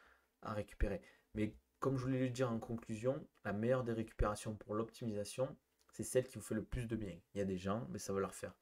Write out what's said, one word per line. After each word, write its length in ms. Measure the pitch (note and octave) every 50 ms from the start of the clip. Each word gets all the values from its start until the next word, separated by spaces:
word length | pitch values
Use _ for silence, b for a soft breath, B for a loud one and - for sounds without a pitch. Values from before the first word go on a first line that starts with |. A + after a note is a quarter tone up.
| B B B B B B B _ -
à 100 | - G#2+
récupérer. 480 | G#2 G2+ - - - - G2 G2 F2+ B B B B B B -
Mais 220 | G#2+ G#2+ G#2+ - - _ _ _ _
comme 180 | - C3+ C3+
je 60 | B2+ B2
voulais 160 | C3 C3+ B2+
le 100 | C3 B2+
dire 220 | A#2+ B2+ C3 A#2+
en 80 | A#2 A2+
conclusion, 680 | - - A#2 A2+ - - A2+ G#2+ A2+ B2+ C#3 D#3 - - _ _ -
la 80 | G#2+ G2
meilleure 300 | G#2 A2 A#2+ C3 B2+ A#2+
des 100 | A#2 A#2
récupérations 640 | A2+ A2+ - - - A#2+ G#2 G#2 - - A#2 G#2+
pour 200 | - - - G#2
l'optimisation, 800 | G#2+ A2+ A2 - - B2 A2+ G#2 G#2 G#2 - - - C3 C#3+ - - _ _ _ _ _ _
c'est 120 | - - A2
celle 240 | - - B2+ B2
qui 80 | - -
vous 80 | G#2+ -
fait 120 | - A2+
le 80 | G#2+ F#2
plus 240 | - - B2+ A#2+
de 80 | A2+ A2+
bien. 240 | G#2+ G#2 F#2+ E2+ - - _ -
Il 40 |
y 40 | G2+
a 40 | G2+
des 120 | F#2+ F#2
gens, 300 | F2+ F#2 G2 G2+ A#2 - F#2
mais 80 | F2+ G2+
ça 140 | - - G2
va 60 | G2
leur 140 | F#2+ F#2 -
faire 220 | - - F#2 - b